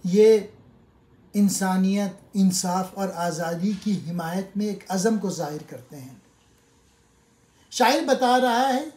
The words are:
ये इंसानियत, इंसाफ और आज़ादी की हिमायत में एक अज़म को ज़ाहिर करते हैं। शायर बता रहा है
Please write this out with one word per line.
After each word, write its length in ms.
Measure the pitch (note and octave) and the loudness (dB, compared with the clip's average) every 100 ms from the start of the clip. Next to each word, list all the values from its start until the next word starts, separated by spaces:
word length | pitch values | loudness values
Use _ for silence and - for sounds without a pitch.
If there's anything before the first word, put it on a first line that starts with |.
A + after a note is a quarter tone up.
ये 480 | F3+ G3 A3 A3 F#3+ - - _ _ _ _ _ _ | 2 6 6 6 2 -18 -20 _ _ _ _ _ _
इंसानियत, 800 | G3+ G3 - F#3+ F#3+ F#3+ G3+ G3+ - - G3 | 0 2 2 0 2 2 0 -4 -8 -8 2
इंसाफ 580 | F#3+ F3+ F#3 F#3 F#3 | 2 2 -2 -2 -4
और 160 | G3 F#3+ | -6 -6
आज़ादी 640 | E3+ F3 D#3 E3 E3+ G3 | -4 -4 -4 -6 -2 -4
की 180 | G3+ G#3+ F3 | -2 -4 -4
हिमायत 560 | C#3 F3 E3 F#3 G3 G3+ | -4 -8 -6 -6 -6 -6
में 100 | G#3 | -6
एक 180 | F#3+ - | -6 -6
अज़म 280 | A3+ G#3+ G#3+ | -2 0 0
को 120 | F#3+ | -4
ज़ाहिर 320 | E3 D3 D3+ | -6 -8 -10
करते 340 | - C3 - D3 | -14 -20 -18 -20
हैं। 260 | B2+ C3 _ _ _ _ _ _ _ _ _ _ _ _ _ _ _ | -20 -20 _ _ _ _ _ _ _ _ _ _ _ _ _ _ _
शायर 320 | - A3+ D4 | 0 2 2
बता 320 | C#4+ C4 B3+ B3+ | 0 2 4 4
रहा 300 | B3+ A#3 C4+ | 2 2 2
है 180 | B3+ D#4 | 0 -4